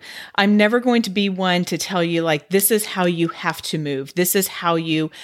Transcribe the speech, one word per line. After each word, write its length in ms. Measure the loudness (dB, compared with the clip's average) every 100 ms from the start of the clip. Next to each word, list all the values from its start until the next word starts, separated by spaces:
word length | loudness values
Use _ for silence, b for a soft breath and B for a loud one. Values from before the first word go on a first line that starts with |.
| B B B
I'm 220 | 0 4 6
never 240 | 4 4
going 220 | 2 2
to 80 | 2
be 180 | 0 0
one 360 | 0 0 0 0
to 120 | -4
tell 240 | -2 -2
you, 200 | 0 0
like, 260 | 0 -2 0
"This 240 | 0 2
is 120 | 0
how 220 | -2 -2 0
you 220 | 0 -2
have 340 | -2 -4 -4
to 160 | -6 -6
move. 340 | -4 -6 -4 -2
This 180 | 0
is 140 | 2 -2
how 260 | -2 0
you 380 | 0 0 0 -2 B